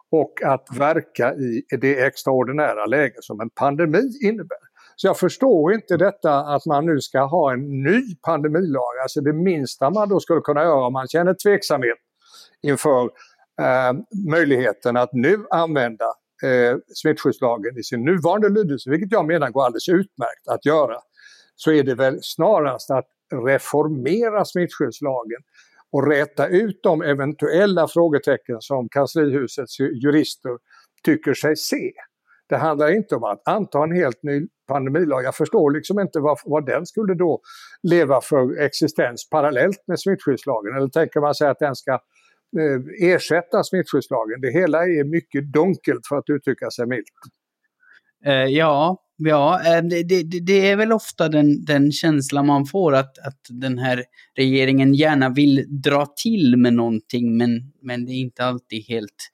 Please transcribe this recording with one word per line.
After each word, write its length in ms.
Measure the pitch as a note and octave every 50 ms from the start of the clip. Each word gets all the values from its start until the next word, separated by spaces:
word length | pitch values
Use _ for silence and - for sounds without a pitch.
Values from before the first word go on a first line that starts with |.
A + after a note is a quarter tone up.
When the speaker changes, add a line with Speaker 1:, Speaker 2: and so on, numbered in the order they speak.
| _ _
Speaker 1:
och 220 | D#3+ D#3 C#3 - - - -
att 220 | D3 C3+ B2 - - A#2+
verka 560 | B2+ C#3+ D3+ E3 D#3+ C#3 - - - A#2+ C3 D#3+
i 300 | - C3 A#2+ A2+ - - _ C3+ A#2+
det 240 | C3 C3+ C#3+ B2+ B2+
extraordinära 800 | C3+ - - - C#3+ C3 B2+ B2 A#2+ C#3 D3+ D3 A#2+ G#2+ G#2+ G#2+
läge 300 | G#2+ C3 D3+ C#3+ A#2+ - -
som 200 | - - A2 G#2
en 100 | A2+ A2+
pandemi 600 | - - B2+ C#3+ C#3+ D3+ E3+ D3+ D3+ G3+ C4+ C4 A3 C#4+ G#3+
innebär. 340 | G3 A3+ G3+ D#3+ F3 - - _ _ _ _ _ _ _
Så 120 | - -
jag 100 | G3 E3+ -
förstår 540 | F#3 E3+ - - C4 C4+ G#3 D#3+ D3 F3 A3
inte 240 | A3 - - F3+
detta 400 | D3+ F3+ G3 - - - D#3 C#3+ C#3
att 260 | D3+ D3 C#3+ C#3 -
man 200 | D#3+ D3 C#3+ D#3+
nu 160 | E3+ D#3 C#3
ska 180 | - - - C3
ha 340 | C#3 C3+ E3 F3+ D3+ C3+ B2+
en 300 | B2+ C#3+ C#3+ C#3 C3+ C#3
ny 320 | D3+ G3+ B3+ C4+ A3+ E3 - -
pandemilag. 720 | E3 E3 D3 D3+ D3+ D3+ F3+ G3 D#3+ C3+ B2+ B2 A#2+ A#2+ B2+
Alltså 200 | C3 C3 - D3+
det 120 | C3+ D3 D3+
minsta 560 | D#3 F3+ F#3+ F3 D3+ C3 - - - C3+ C#3+
man 200 | F#3+ G#3+ G#3 G3+
då 100 | G3 D#3+
skulle 220 | - - E3+ C#3+
kunna 220 | - - D3 D3 D#3+
göra 220 | E3+ D3+ C3+ B2+
om 80 | B2 C3
man 140 | C3 C3
känner 260 | - - E3 F3 F#3 F#3
tveksamhet 640 | - - G#3 G3+ G3 - - D3+ C3+ B2+ A#2 A#2 - _ _ _ _ _ _ - - - _ _ _
inför, 420 | - D3 C3+ - - D#3 C3+ B2 A#2+ - - - - _ _ _ _ _ _ -
eh, 320 | - C3 B2+ C3 B2+ B2+ B2+ F3 - - - F#3+ G3+ D3+
möjligheten 640 | D#3 E3+ D#3+ C#3+ C3+ A#2+ B2+ A2 G2 - - A#2+ A#2+
att 160 | B2 B2 - C#3
nu 320 | B2 A#2+ D#3+ G#3 G#3+ - -
använda, 560 | F3 E3 E3 E3 D3+ C#3 B2 A#2 A2 G#2+ A2+ A2+ - - _ _ _ _ C#3
eh, 340 | C3+ B2+ B2 A#2+ A#2+ C3 - -
smittskyddslagen 880 | _ - - - D#3 D3 D3+ - C#3 - - C3 A#2 A#2+ A2 G2 A#2 C3
i 60 | A#2+ G#2
sin 220 | - B2+ A#2 A#2+
nuvarande 440 | D#3 G3 F3 C#3+ E3+ F#3+ G#3+ G#3+ G3+
lydelse, 400 | G3+ A3 G3+ D3+ C#3 A#2+ - C3
vilket 220 | D3 F3 G#3+ F#3
jag 140 | A3 G3+ D#3
menar 240 | D#3 E3+ D#3+ C#3 B2
går 160 | G#2+ C3+ C3+
alldeles 240 | B2 A2+ G#2+ - C3+
utmärkt 580 | D3+ F#3+ G3 - _ - A#2+ B2 - - _
att 180 | C3 A#2 A#2 -
göra, 320 | C#3+ D#3+ D#3 C#3 A2+ A2+ A#2+ - _ _ _ - - - - _ _ _
så 160 | - - D#3
är 120 | D#3 D3+ C3
det 120 | C3+ B2
väl 240 | A2+ C3+ C3 C#3+ -
snarast 680 | - - - - D#3+ G#3 G#3+ E3+ D3+ C3+ B2 B2+ - -
att 160 | C3+ C3 - - _ _ _ _ - B2+ A#2
reformera 1000 | C3+ C3+ B2+ - - - D3 D3+ D#3 D#3 C3 A#2+ D3+ F#3 A3+ A#3+ A3 G#3 G3+ F3
smittskyddslagen 920 | - - F3+ F3 D#3+ - - D3 A#2+ - - D3 C#3 C3 B2 A#2 G#2+ A#2 B2+ _ _ _ _ _ _ _ _ _ _
och 160 | - C#3 B2+
räta 400 | C#3+ D3+ C#3 D3+ D3 - - C#3+
ut 320 | F#3 F3+ F#3+ A3+ G#3 F#3 - -
de 180 | G3 D#3+ D#3
eventuella 880 | - C#3+ C#3+ C3+ C3+ D3 D3+ - D3 D3+ D#3 F3 G#3 G#3 F3+ E3+ D#3
frågetecken 680 | - - E3+ E3+ E3 C#3+ C#3 - C#3+ C3 - - - A#2+ A2+
som 280 | - - C#3 C3 A#2+ A2
kanslihusets 920 | - C#3+ C#3 - - D#3+ D3+ C#3+ B2+ C#3+ B2+ A2 - D3 B2 - - -
ju-, 140 | C3+ C#3 - A2+ C3
jurister 480 | D3 D3 D#3 C#3 - - - - B2+ B2 - _ _ _ _ _ _ _ _ -
tycker 300 | D#3+ D3+ D3+ - D3 B2+
sig 220 | - - D3+ D#3
se. 360 | - - - C4 C#4 C3+ - - - - _ _ _ _ _ _ _ _ _
Det 80 | C#3+
handlar 340 | A#2+ D3+ D#3+ D3+ C#3+ D3+ D3+ F#3+
inte 200 | A3+ G#3 - D3
om 80 | A#2+ A#2
att 240 | G#2 G2+ - _
anta 360 | D#3 F#3 A3 F3 - - C#3+ D3+
en 80 | E3
helt 320 | E3+ F3+ D#3+ B2+ A#2 - -
ny 240 | C#3+ C#3+ C#3+ E3 - - _ _
pandemilag. 560 | - C3+ C#3+ C3 C3+ C#3 E3+ F#3 D3+ C3+ C3 B2+
Jag 120 | C3 -
förstår 360 | - D3+ - - G#3 D#3 C#3
liksom 280 | D3 D#3 - - F#3+ G#3
inte 200 | F#3+ - - D#3
vad, 180 | C#3 D3+ C#3+ - -
vad 200 | - C#3+ D#3 C#3+
den 200 | C3 A#2 C#3+ F3
skulle 280 | - - A3 A3 F#3+ F#3
då 280 | E3 F3+ D#3+ C3 - - - - - - - - _ -
leva 380 | E3 E3+ F3 D3+ C3 C3+ B2
för 380 | - - D3+ C3+ B2+ C3 - D3+
existens 680 | D3 C3+ - - D#3+ - - - D3 B2 A#2+ - - -
parallellt 540 | - D#3 C#3+ D3+ C3+ B2 D#3 G3 G3 - _
med 120 | - E3+ D3+
smittskyddslagen. 760 | - G3 F#3+ G3 - D3 B2+ - - C#3+ B2 A2 G2+ G#2 C3
Eller 100 | C3+ C#3
tänker 320 | C3+ - D#3+ D#3 - - D3+
man 160 | D3 D3 C#3+
sig 120 | - D3+
att 120 | C#3+ B2+ -
den 160 | D#3 C#3 B2+
ska, 160 | - - C#3+ C3
eh, 1160 | A#2 - _ _ _ _ _ _ _ _ _ - D#3+ D#3 C#3+ C#3 B2+ C3+ D3 - G#3+ F3 F3+ F3+
ersätta 500 | D3+ - - D#3 F3 E3+ - - G3+ D#3+
smittskyddslagen? 800 | - F#3+ F#3 D#3 - - C3+ - - C3+ A#2 A2+ A2 A#2 C3
Det 100 | C3 B2+
hela 320 | A#2 F3 F#3 D#3 D3 E3 F3
är 200 | F3+ E3+ D3 C#3+
mycket 500 | D3 D#3+ E3+ - _ - C#3 D3 C#3+ C3
dunkelt, 540 | D3+ D#3 G3 D#3+ - - D3+ B2+ B2 -
för 100 | - C#3+
att 120 | C#3 - -
uttrycka 400 | D3 C#3 - C#3 A#2 - B2 A2
sig 160 | - - A#2+
milt. 180 | A#2+ B2+ A2+ - - _ _ - A#2 _ _ _ _ _ _ _ _ _ _ _ _ _ _ _ _ _ _ -
Speaker 2:
Eh, 80 | C#3+ C3+
ja, 720 | C3 C3 C3+ C#3 D#3 D#3+ D#3 C#3+ C#3 D#3 F3 F#3 - _ _ _
ja, 420 | - D#3 D#3 D3+ C#3+ C#3 D#3 F3+ F3+ -
eh, 180 | E3+ E3 E3+ E3
det, 200 | E3+ F3 E3+ E3+
det, 200 | F3 F#3+ F3+ D#3+
det, 160 | D#3+ F#3 F3
det 300 | E3+ F#3 G3 G3 F#3+ G3
är 40 | G3
väl 160 | G#3 A3 A3
ofta 380 | A3+ G#3+ - - - - E3+ D#3
den, 360 | D#3 D3+ D3 D3 C#3+ - -
den 260 | D3+ D3 C#3 C#3+ D3
känslan 540 | C#3+ - - E3 D3+ C#3 C3+ - C#3+ C#3+ C#3
man 200 | D3 C#3+ C#3 C#3
får, 280 | C#3 - G3 F#3 D3+ C3+
att, 220 | C3+ C3+ C3+ _ - -
att 120 | C3+ - _ _ -
den 280 | A#2+ B2 C3 C3 B2+
här 260 | B2 B2+ C3 B2+ B2 B2 - _ _ - _ _
regeringen 560 | - C3+ C3 C3 C3+ C3 C3 C3+ C3+ C3+ C3+ C#3
gärna 360 | C#3+ D#3 D#3 D3+ C3+ C3 C3
vill 360 | B2 D3 D3 C#3+ C3+ C#3 - - C#3+ C#3
dra 240 | C3 D3 C#3+ C#3+ D3 - - - -
till 340 | A3+ A3+ G3+ D3 B2 B2
med 160 | B2+ B2 B2 A#2+
någonting, 640 | A#2+ A#2 A#2 A2+ A2 - - - A#2+ A#2+ A#2 A2+
men, 120 | A#2 A#2+ A#2+ A#2 A#2 C3 C#3 - _
men 240 | C3+ B2+ B2 A#2+ A#2+
det 60 | B2+
är 100 | B2+ C3
inte 220 | C3 B2 - - B2
alltid 400 | B2+ B2 B2 - _ A2 A2+ G#2+
helt 260 | - A#2 A2+ G#2 - - - - -